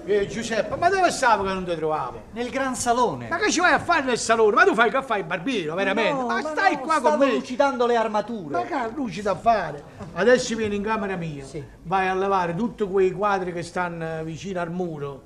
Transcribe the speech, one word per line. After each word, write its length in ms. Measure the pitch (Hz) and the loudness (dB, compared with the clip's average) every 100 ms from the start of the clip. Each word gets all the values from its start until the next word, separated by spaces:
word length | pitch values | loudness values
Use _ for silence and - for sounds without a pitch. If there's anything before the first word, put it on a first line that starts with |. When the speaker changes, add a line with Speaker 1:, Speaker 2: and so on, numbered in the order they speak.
Speaker 1:
Vieni, 240 | 170 208 202 | 0 0 0
Giuseppe, 480 | 190 226 220 - 269 | -4 -4 -2 -2 2
ma 140 | 349 | 2
dove 200 | 392 349 | 4 2
stavo 340 | - 254 214 | 2 4 4
che 100 | 190 | 2
non 120 | 190 180 | -2 -2
ti 100 | 165 | -2
trovavo? 460 | 156 156 127 120 - | -2 -2 -4 -8 -14
Speaker 2:
Nel 180 | 214 247 | -8 -6
gran 240 | 254 262 - | -2 -4 -2
salone. 520 | 247 240 233 139 117 | 0 2 2 0 -6
Speaker 1:
Ma 100 | 349 | -2
che 120 | 415 | 0
ci 100 | 262 | 4
vai 140 | 359 | 4
a 60 | 277 | 4
fare 240 | - 339 | 2 0
nel 160 | 262 233 | 2 -2
salone? 360 | - 226 220 233 | 2 4 6 6
Ma 80 | 370 | 6
tu 100 | 220 | 6
fai, 160 | 233 | 4
che 100 | - | 2
fai 180 | - 214 | -2 -4
il 40 | 165 | -2
barbiere, 480 | 180 180 247 151 | -4 -2 -2 -2
veramente? 400 | 170 196 190 208 | -2 0 2 2
Speaker 2:
No, 140 | 269 247 | 0 -2
Speaker 1:
Ma 140 | 233 | -2
Speaker 2:
ma 80 | 294 | -4
Speaker 1:
stai 260 | 302 392 294 | 2 2 2
Speaker 2:
no, 60 | |
Speaker 1:
qua 120 | 262 311 | 0 2
con 100 | 254 | 4
Speaker 2:
stavo 140 | 302 269 | 4 4
Speaker 1:
me. 60 | |
Speaker 2:
lucidando 540 | 247 262 247 277 254 240 | 2 -4 0 0 2 2
le 80 | 233 | 2
armature. 580 | 220 214 208 233 160 - | 2 -2 -4 -8 -6 -4
Speaker 1:
Ma 60 | |
che 280 | - 330 226 | -4 -4 -4
lucida 380 | 240 254 165 208 | -4 -6 -4 -2
a 40 | 185 | 0
fare? 480 | 226 226 165 143 - - 196 | 2 2 0 -8 -14 -16 -12
Adesso 420 | 165 208 247 247 226 | 0 4 4 2 -2
vieni 200 | 220 202 | -2 -2
in 80 | |
camera 320 | 202 220 202 190 | -2 -4 -4 -4
mia. 280 | 165 143 | -6 -8
Speaker 2:
Sì. 200 | 135 160 127 - | -12 -12 -14 -16
Speaker 1:
Vai 240 | 170 190 190 | -4 0 0
a 60 | |
lavare 400 | 190 196 196 175 | 0 2 0 0
tutte 340 | 170 233 - 202 | -2 -4 -4 -2
quei 240 | 196 185 | 2 2
quadri 400 | 170 208 196 180 | 2 0 0 -2
che 120 | 175 | -6
stanno, 560 | 170 185 180 170 160 160 | -6 -4 -4 -4 -6 -6
eh, 40 | |
vicino 380 | 160 165 180 180 | -8 -8 -8 -6
al 100 | 175 | -4
muro 520 | 175 180 151 143 135 | -4 -4 -4 -8 -10